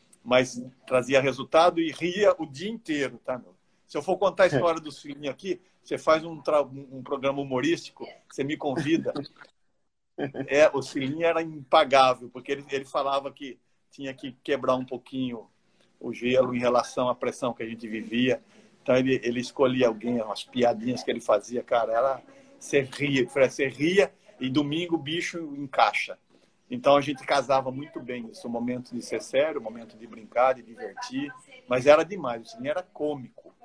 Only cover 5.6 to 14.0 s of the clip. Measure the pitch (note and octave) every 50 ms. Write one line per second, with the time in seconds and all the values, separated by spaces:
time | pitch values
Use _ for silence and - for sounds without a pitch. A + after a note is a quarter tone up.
5.6 | _ _ _ _ _ - D3 B2+ - D#3+ D#3+ D#3+ D#3+ E3+ D#3+ D3+ C3+ - D#3 D3
6.6 | C#3 B2+ C3 C#3 C#3 B2+ C3 C3 B2+ - C#3+ C3+ C3 C#3 C#3 C#3 C#3+ C3+ C3 B2
7.6 | C#3+ D#3 E3+ C#3+ - - - - - - - - _ _ - - C3+ C#3+ D#3 D3
8.6 | D3 D3 C3 D#3+ C3+ D3 E3 D3 - - - C#3+ C#3+ - _ - - - _ _
9.6 | _ _ _ _ _ _ _ _ _ _ _ - C#3+ C#3 - C3 C3+ - C3+ D3
10.6 | D#3 C#3+ - C3+ - - - C#3+ C3 C3 D3+ D#3+ E3+ E3 E3 E3 E3 D#3+ D#3 D3
11.6 | C3+ - E3+ D#3+ D3+ C3 C3+ C3+ C3 C3 B2 A#2 B2 A#2 - B2+ B2 C#3+ C#3 C#3
12.6 | C#3 C#3+ C#3 C3+ C3+ - - D3+ C#3 C#3 C#3 C#3 C3+ C3+ B2+ - C#3+ B2+ A2+ _
13.6 | _ _ _ _ _ _ _ -